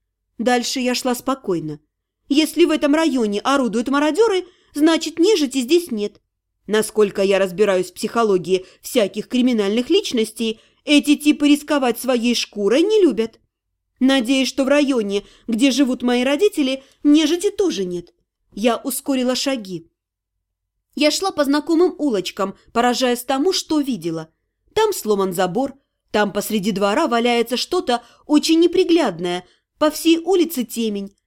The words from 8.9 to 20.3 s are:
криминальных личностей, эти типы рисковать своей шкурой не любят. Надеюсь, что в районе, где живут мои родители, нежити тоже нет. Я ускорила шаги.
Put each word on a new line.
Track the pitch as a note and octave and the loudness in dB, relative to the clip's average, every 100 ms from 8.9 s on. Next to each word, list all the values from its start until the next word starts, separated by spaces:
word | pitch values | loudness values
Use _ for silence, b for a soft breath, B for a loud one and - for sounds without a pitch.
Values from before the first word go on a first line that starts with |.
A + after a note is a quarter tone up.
| B3+ G3 G#3 - | 0 0 -2 -4
криминальных | B3 B3+ A#3 G3 A3 B3 | 0 2 2 0 -2 0
личностей, | F#4+ - B3 A3 - A3+ A3 b b | 0 0 -2 -4 -4 -6 -6 b b
эти | - D4 C#4 | 2 2 4
типы | C#4+ D4 - D4 | 2 2 2 2
рисковать | D4 - D4 C4 A#3 | 2 0 -2 0 -2
своей | B3 B3 A#3+ | -2 0 0
шкурой | A#3 - G#3 G3+ B3+ | -2 -4 -4 0 2
не | F#4+ G#4+ | 2 4
любят. | F4 G#3 A3+ _ _ _ _ _ _ - | 2 2 -4 _ _ _ _ _ _ -2
Надеюсь, | B3+ C4+ A3 C4+ B3+ | 2 2 2 0 0
что | - | -2
в | C4+ | 0
районе, | C#4+ C#4 C4 G3+ G3+ b b - | 2 2 0 -2 -4 b b -6
где | A3+ C#4 | 0 2
живут | B3 C4 B3 | 2 0 0
мои | B3 B3 | 0 0
родители, | B3+ D4 G#4 D#4+ C4+ C4 B B | 0 2 0 2 -2 -4 B B
нежити | D4 D4+ D4+ F4 G4+ | 4 4 4 0 -2
тоже | G4+ F#4+ G3 | -2 -2 -2
нет. | F3+ F3 F3 _ _ _ _ - | -6 -8 -10 _ _ _ _ -2
Я | A#3 A3+ | 0 0
ускорила | C#4 - - C4+ B3 B3+ | -4 -6 -4 -2 0 -2
шаги. | C#4+ C4+ F#3+ F3 - _ _ _ _ | -4 -6 -8 -12 -14 _ _ _ _